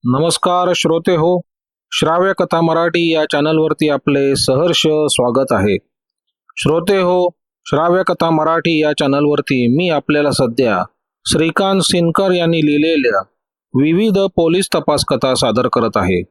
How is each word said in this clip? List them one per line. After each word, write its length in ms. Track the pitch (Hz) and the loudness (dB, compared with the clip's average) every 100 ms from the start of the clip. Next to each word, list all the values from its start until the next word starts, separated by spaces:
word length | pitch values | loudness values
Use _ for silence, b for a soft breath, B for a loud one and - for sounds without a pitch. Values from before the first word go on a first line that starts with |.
| 120 | -2
नमस्कार 640 | 131 165 165 185 180 180 175 | 0 0 -2 -2 0 0 0
श्रोते 400 | 165 165 165 175 | 0 0 0 0
हो, 260 | 160 180 - _ _ _ _ | 0 0 -4 _ _ _ _
श्राव्य 400 | - 156 165 190 190 | -4 0 0 0 0
कथा 240 | 175 170 | -2 0
मराठी 520 | 165 160 170 170 170 | 0 0 0 0 0
या 120 | 160 151 | 0 0
चॅनलवरती 580 | 147 151 160 156 151 151 | 0 0 0 0 0 0
आपले 460 | 143 - 139 139 135 | 0 0 0 0 0
सहर्ष 520 | - 131 175 165 160 | 0 0 2 0 0
स्वागत 580 | 151 151 - 123 120 135 | 0 0 0 0 0 0
आहे. 260 | 110 98 95 _ _ _ _ _ _ _ - | 0 0 -2 _ _ _ _ _ _ _ -6
श्रोते 400 | 139 160 170 196 | -2 -2 0 0
हो, 320 | 180 180 180 - _ _ - | 2 0 0 -4 _ _ -6
श्राव्य 380 | 143 170 180 185 | -2 0 0 0
कथा 220 | 175 165 | -2 0
मराठी 520 | 160 156 165 165 160 | 0 0 0 0 0
या 100 | 151 151 | 0 0
चॅनलवरती 760 | 151 139 147 147 - 135 120 135 | 0 0 0 0 0 0 2 0
मी 120 | 180 | 0
आपल्याला 420 | 147 - 147 147 | -2 0 0 0
सध्या 520 | - 127 117 123 95 - _ _ _ - | 0 -2 0 0 0 -4 _ _ _ -4
श्रीकांत 540 | - 160 160 196 196 | -2 0 0 0 0
सिनकर 500 | 170 180 170 160 196 | 0 0 0 0 0
यांनी 260 | 180 170 165 | 0 0 0
लिहिलेल्या 600 | 147 147 160 160 127 101 - _ _ _ _ | 0 2 2 2 0 -2 -6 _ _ _ _
विविध 460 | 127 147 165 220 196 196 - | -2 0 2 2 0 0 0
पोलीस 320 | 165 175 190 170 | 0 0 0 -2
तपास 300 | 143 147 - | 0 -2 0
कथा 300 | 131 131 123 | -2 0 0
सादर 320 | 123 110 123 | 0 0 0
करत 240 | 123 117 107 | 0 0 0
आहे. 280 | 95 90 90 | 0 -2 -4